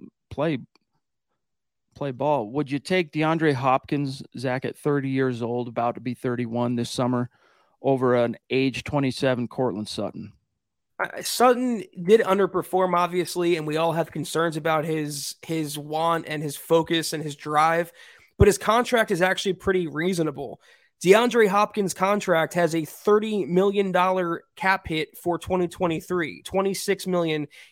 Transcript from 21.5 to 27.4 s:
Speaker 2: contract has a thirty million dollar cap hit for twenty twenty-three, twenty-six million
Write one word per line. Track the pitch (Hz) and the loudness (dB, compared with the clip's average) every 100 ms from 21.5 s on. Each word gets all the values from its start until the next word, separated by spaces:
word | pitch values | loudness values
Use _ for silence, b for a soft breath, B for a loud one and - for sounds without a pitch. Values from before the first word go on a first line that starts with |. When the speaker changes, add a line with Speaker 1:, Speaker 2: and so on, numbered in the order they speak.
| 202 208 214 190 | 4 0 0 -4
Speaker 2:
contract | - 190 208 190 165 156 175 | 0 0 0 2 2 2 2
has | 170 165 | 0 0
a | |
thirty | 151 - - 208 220 208 139 | -6 -4 2 2 2 -2 0
million | 175 202 196 196 | 2 2 2 0
dollar | 180 185 185 175 170 - - | 2 2 0 -2 -6 -10 -4
cap | 190 190 - | 0 0 -2
hit | 160 139 - | -4 -4 -6
for | 175 165 | -4 -4
twenty | - 185 175 | -2 -2 -2
twenty-three, | - 180 160 - 180 147 82 | -2 -2 -2 -4 -4 -4 -8
twenty-six | - 190 196 190 - 190 190 | -6 -2 0 -2 -2 -2 -2
million | 175 165 151 | 0 0 -2